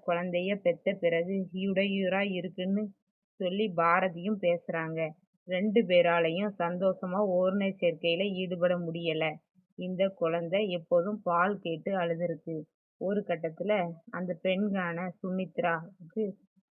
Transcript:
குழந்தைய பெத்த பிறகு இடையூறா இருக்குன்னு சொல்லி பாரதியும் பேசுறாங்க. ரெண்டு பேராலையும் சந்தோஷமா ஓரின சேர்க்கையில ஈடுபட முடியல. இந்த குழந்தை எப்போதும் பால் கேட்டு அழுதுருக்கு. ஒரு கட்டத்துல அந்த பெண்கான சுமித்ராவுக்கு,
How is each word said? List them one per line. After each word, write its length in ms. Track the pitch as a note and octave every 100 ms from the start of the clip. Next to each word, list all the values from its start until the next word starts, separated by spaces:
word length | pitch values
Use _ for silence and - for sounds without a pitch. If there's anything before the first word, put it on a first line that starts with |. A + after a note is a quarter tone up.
| F#3+
குழந்தைய 480 | E3+ F3+ F3 F#3 G3+
பெத்த 380 | F3 E3+ G3
பிறகு 540 | G3 E3+ E3 F3 G3 F3+
இடையூறா 760 | F#3 G3 F#3+ G3 G3 F#3 F#3+ G3+
இருக்குன்னு 580 | F3+ F#3 F#3+ F#3+ G3+ G#3 - _ _ _ _
சொல்லி 340 | F#3 G3 A3 E3+
பாரதியும் 640 | E3+ F3+ F#3 E3+ F#3 G#3
பேசுறாங்க. 680 | F3 E3+ - E3 D#3+ D#3+ D#3 - _ _ -
ரெண்டு 360 | F3+ G#3+ G#3+
பேராலையும் 680 | F#3 F3 E3+ E3+ E3 E3+ G#3 G3
சந்தோஷமா 640 | E3+ F3+ F#3+ F#3 F#3 F#3+ G#3
ஓரின 420 | F3+ F#3 G3+ G3 F#3+
சேர்க்கையில 520 | F3 D#3+ E3+ E3+ G3+
ஈடுபட 460 | F#3 F#3 F3 F3 F3
முடியல. 580 | E3+ E3+ E3 D#3 D#3+ D#3 _ _ _ -
இந்த 320 | F3+ F#3 F#3+
குழந்தை 640 | F#3+ E3 E3+ E3+ G3 G#3
எப்போதும் 520 | F3 E3 F3 F#3 G#3+
பால் 360 | F3+ F3 F#3+ G3+
கேட்டு 320 | E3+ D#3+ G3+
அழுதுருக்கு. 640 | F#3+ E3+ E3 F3 D#3+ E3 D#3+ D#3 _ _ _
ஒரு 260 | F#3 G#3 G3+
கட்டத்துல 640 | E3 E3 D#3+ F#3 G#3 E3+ E3 -
அந்த 280 | F3 F3+ F3
பெண்கான 680 | F#3+ F#3 G#3 G3 F3 E3+ F#3 -
சுமித்ராவுக்கு, 1040 | F#3 F#3 F3+ - E3+ E3 E3+ - E3 A3 G#3 G3 _ _ _